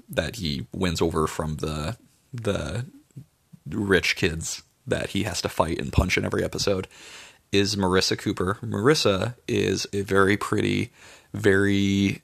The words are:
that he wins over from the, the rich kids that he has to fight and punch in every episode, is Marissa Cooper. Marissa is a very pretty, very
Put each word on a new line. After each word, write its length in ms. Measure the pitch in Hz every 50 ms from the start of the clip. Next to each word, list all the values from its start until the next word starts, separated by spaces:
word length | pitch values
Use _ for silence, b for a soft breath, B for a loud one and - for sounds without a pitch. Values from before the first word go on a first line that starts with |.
| - -
that 280 | - - 82 73 -
he 300 | 113 90 73 71 65 - -
wins 300 | - 90 92 87 80 -
over 240 | 90 82 82 80 78
from 300 | - - - 80 78 76
the, 400 | 73 - 78 76 76 76 87 120 - _ _ _ _ _ -
the 540 | - 120 110 104 95 85 78 - 95 113 131 - - - _ _ - - - _ _ _ _ _ - _ -
rich 500 | - - 110 101 98 95 82 - - -
kids 460 | - 101 85 80 80 80 - - - - _ _ _ -
that 240 | 123 - - - -
he 140 | - 98 101
has 180 | 104 85 -
to 60 | - -
fight 280 | - - 92 82 82 -
and 140 | - -
punch 240 | - - 95 92 -
in 80 | 98 98
every 180 | 95 98 98
episode, 460 | 95 - - 95 - 101 98 92 - - B B B B B B B B B B B -
is 240 | - 98 101 95 107
Marissa 420 | 101 95 90 92 95 - - 110 -
Cooper. 400 | - 110 - - 90 92 104 -
Marissa 720 | 120 110 104 101 107 139 156 156 - 107 95 95 101 120 123 _ -
is 400 | - 117 101 98 95 98 98 - -
a 80 | - 101
very 340 | 98 98 95 98 98 95 104
pretty, 540 | 101 - - 113 104 104 101 98 101 104 - b b b b b b b b
very 880 | - 101 107 101 95 98 101 101 101 98 101 98 98 98 98 98 - -